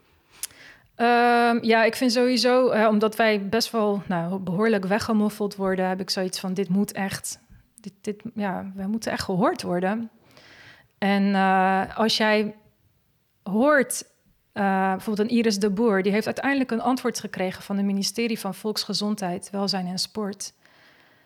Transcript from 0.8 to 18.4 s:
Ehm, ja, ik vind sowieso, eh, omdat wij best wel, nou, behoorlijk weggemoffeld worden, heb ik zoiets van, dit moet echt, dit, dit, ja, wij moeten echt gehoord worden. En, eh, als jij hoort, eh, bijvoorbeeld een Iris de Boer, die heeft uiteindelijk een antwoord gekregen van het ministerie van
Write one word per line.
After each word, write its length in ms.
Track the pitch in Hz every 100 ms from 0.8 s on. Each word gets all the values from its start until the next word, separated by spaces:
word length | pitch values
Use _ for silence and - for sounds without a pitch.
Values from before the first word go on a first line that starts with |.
| _
Ehm, 640 | - 233 240 240 240 240 233
ja, 200 | 226 226
ik 120 | 226 226
vind 160 | 254
sowieso, 560 | 233 247 254 240 254 254
eh, 200 | 220 220
omdat 280 | 214 214 214
wij 320 | 226 208 196
best 220 | 220 -
wel, 320 | 226 208 202 -
nou, 320 | 175 170 190
behoorlijk 460 | 185 175 220 208
weggemoffeld 720 | 185 208 - 214 208 208 208 196
worden, 320 | 190 185 185
heb 120 | 185
ik 100 | 190
zoiets 300 | - 185 -
van, 140 | 190
dit 140 | 185 185
moet 240 | 190 202
echt, 480 | - 196 - - - _ - _ _
dit, 120 | 196 -
dit, 220 | - 202 226
ja, 360 | 220 202 185 196
wij 120 | 190 196
moeten 260 | 226 -
echt 100 | -
gehoord 400 | - 185 247 349
worden. 480 | 185 180 185 220 226 - _ - - - - - _ _
En, 360 | 196 202 196
eh, 600 | 196 190 190 185 190 - -
als 200 | 220 -
jij 380 | 214 214 214 - _ _ _ _ _ _ _ _
hoort, 640 | - 202 277 294 240 - - _ _ _ _
eh, 380 | - 196 190 190
bijvoorbeeld 400 | 190 208 202 214
een 60 | 240
Iris 220 | 226 202
de 120 | 214
Boer, 320 | 190 233 190
die 100 | 190
heeft 140 | 202 220
uiteindelijk 440 | 233 262 277 254
een 100 | 226
antwoord 400 | - 254 240 226
gekregen 420 | 202 - 185 180
van 140 | - 196
het 100 | 202
ministerie 520 | 196 196 - 233
van 160 | 220